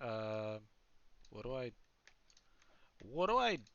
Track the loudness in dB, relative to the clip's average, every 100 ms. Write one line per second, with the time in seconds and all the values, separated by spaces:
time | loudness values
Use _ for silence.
0 | -4 -2 0 0 -2 -4 -8 _ _ -20
1 | -20 -20 -16 -8 -4 -4 -4 -8 -20 _
2 | -20 -20 _ -20 -20 -20 -20 -20 -20 -18
3 | -8 0 4 6 4 2 -2